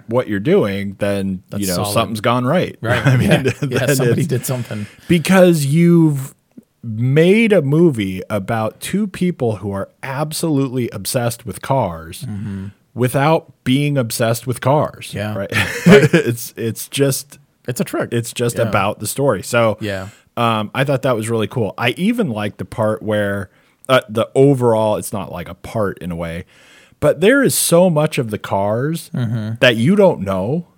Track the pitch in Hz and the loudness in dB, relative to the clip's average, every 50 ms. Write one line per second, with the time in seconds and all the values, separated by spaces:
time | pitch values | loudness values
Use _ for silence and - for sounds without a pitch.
0 | - - 113 127 - - 104 98 101 147 190 202 131 101 98 98 98 101 95 - | -8 -2 -2 -2 0 0 -4 -2 0 2 2 2 2 0 -2 -4 -6 -8 -6 -4
1 | 104 101 101 101 95 95 95 92 - _ - 104 101 92 90 87 101 104 101 113 | -4 -2 -2 -2 -2 -4 -6 -6 -8 _ -8 -4 -4 -2 -2 -2 -2 -2 0 -2
2 | 113 - 117 107 - 120 120 127 123 127 160 185 120 78 - - - 110 123 120 | -2 -2 -4 -2 0 0 0 2 0 0 0 0 0 -2 -6 -6 -2 -2 0 2
3 | 110 139 127 123 - 202 160 131 127 127 - - - 135 120 - - - 143 131 | 2 4 4 4 4 4 2 2 2 -2 -2 -2 -4 -2 -2 0 0 0 0 2
4 | 135 120 113 104 - - 135 120 - - 131 123 117 - 127 107 104 - - - | 2 2 2 0 0 -2 -2 -4 -2 -4 -4 -4 -4 -6 -8 -8 -8 -10 -14 -20
5 | - - 170 175 143 - 185 190 180 180 170 156 143 135 147 165 170 170 170 170 | 0 2 2 2 4 4 6 6 6 6 6 4 2 2 4 4 6 6 6 6
6 | 160 156 147 135 131 135 - _ _ _ _ - _ _ _ _ - 117 107 110 | 6 4 2 0 -6 -10 -14 _ _ _ _ -20 _ _ _ _ -10 -8 -4 -2
7 | 120 131 139 156 165 180 202 226 233 220 208 180 143 135 147 160 180 165 131 110 | 0 2 4 4 4 6 6 4 4 4 4 2 2 2 2 4 4 4 4 0
8 | 101 95 92 92 - - 110 104 95 117 117 113 110 107 - _ - - - 196 | -2 -4 -4 -6 -6 -4 -4 -4 -2 -2 -2 -2 -2 -4 -6 _ -8 -6 -4 -2
9 | 220 190 - - 185 180 165 - 131 113 107 92 101 101 98 95 95 - _ _ | -4 -4 -4 -2 -2 -2 -2 -2 -2 -2 -2 -4 -6 -6 -6 -6 -8 -8 _ _
10 | - 131 131 139 156 156 156 - - 165 139 139 139 131 120 131 120 - - 104 | -12 -8 -6 -6 -6 -6 -6 -4 -4 -2 0 0 -2 -2 -2 -4 -4 -4 -6 -8
11 | 92 - - 127 120 120 117 - - - - - - - 135 135 113 90 82 82 | -8 -4 -2 -2 -2 -2 -4 -6 -10 -12 -12 -10 -4 -2 0 0 0 -2 -4 -8
12 | 80 82 90 - 139 120 104 98 107 107 98 95 95 101 - _ _ _ _ 117 | -12 -14 -14 -14 -12 -10 -10 -8 -8 -8 -8 -10 -10 -12 -14 _ _ _ _ -2
13 | 123 123 - 139 139 156 165 160 - - _ _ _ 127 127 139 147 147 143 135 | -2 0 0 0 2 2 2 0 -2 -6 _ _ _ 0 0 2 2 0 0 -2
14 | 123 113 - - 120 113 117 - - 127 120 - - 127 143 156 110 69 - - | -2 -2 -2 -2 0 0 0 -2 -4 -6 -8 -2 0 0 2 2 0 -2 -6 -12
15 | - - - 101 104 107 104 98 101 - - 107 95 - - - - 170 208 208 | -16 -10 -8 -6 -6 -6 -6 -6 -6 -4 -2 -2 -2 -2 -6 2 6 8 8 8
16 | 156 143 - 165 - 117 113 113 - - - - 113 113 107 - - - - 139 | 8 6 4 2 2 0 -2 -4 -8 -12 -10 -6 -6 -4 -4 -6 -10 -8 -2 0
17 | 139 139 135 - - - - - _ _ _ _ _ - 127 - - - - 330 | 0 0 0 -2 -8 -12 -20 -20 _ _ _ _ _ -8 -4 -4 -4 -4 -4 -4
18 | - - - 120 117 - - - 120 123 - - 117 98 101 104 95 104 - - | -4 -2 -2 -4 -4 -4 -4 -2 -2 -2 0 -2 -2 0 2 0 0 0 -2 -4
19 | 110 - - - 139 139 110 90 - - - 120 117 110 101 - 110 101 98 95 | -8 -8 -4 0 0 0 0 0 -4 -2 0 2 2 2 0 -2 -6 -6 -6 -8
20 | 95 104 - _ _ _ _ 117 120 117 113 107 104 101 - 123 139 139 139 123 | -10 -12 -16 _ _ _ _ -2 0 0 0 -2 -4 -4 -2 -2 0 0 0 0
21 | - 135 123 110 110 113 117 113 107 101 - 127 110 92 - - 117 123 - - | 0 0 0 0 -2 -2 -2 -2 -2 -4 -2 -4 -4 -4 -4 -4 -4 -4 -2 -2
22 | 175 220 247 240 214 139 110 107 104 104 - - 95 - - - 110 107 110 107 | -2 -2 0 0 -2 -2 -4 -4 -6 -6 -6 -8 -12 -10 -4 -2 -2 -2 -2 -4
23 | - 107 107 107 104 101 101 101 98 - _ _ _ _ _ _ _ - 131 127 | -4 -4 -2 -2 -2 -2 -4 -6 -8 -10 _ _ _ _ _ _ _ 2 2 2
24 | - - 107 110 110 - _ 135 135 143 143 123 123 120 110 110 110 107 104 87 | 2 0 -2 -2 -2 0 _ 4 4 4 4 4 2 2 2 2 2 0 0 -2
25 | 92 - - 101 90 - - 87 82 - 90 - - - - 117 104 95 90 - | -4 -6 -8 -8 -8 -8 -10 -12 -12 -12 -14 -16 -16 -8 -4 -4 -2 -2 -4 -6
26 | - 90 85 82 85 82 82 87 - - _ _ _ _ - - _ _ _ _ | -8 -8 -8 -6 -6 -8 -8 -10 -12 -14 _ _ _ _ -20 -20 _ _ _ _
27 | - 147 131 135 180 214 269 285 262 180 - - - - 170 170 185 185 160 151 | 0 0 2 4 4 4 4 6 4 2 0 0 0 2 4 4 4 4 4 2
28 | 151 156 - - 127 110 104 98 - - 113 98 98 104 107 120 135 151 170 165 | 0 0 -2 -4 -4 -4 -6 -8 -4 -4 -2 -2 0 0 -2 -2 -2 -4 -4 -6
29 | - - - 131 120 107 113 110 107 110 113 117 135 127 117 113 113 156 202 214 | -8 -8 -6 -4 -2 -2 -2 -4 -4 -6 -2 4 4 4 4 4 2 4 6 6
30 | 196 175 131 - 95 95 95 92 92 113 147 175 165 - _ | 6 4 4 2 -2 -4 -2 -2 -2 -2 -2 -4 -6 -8 _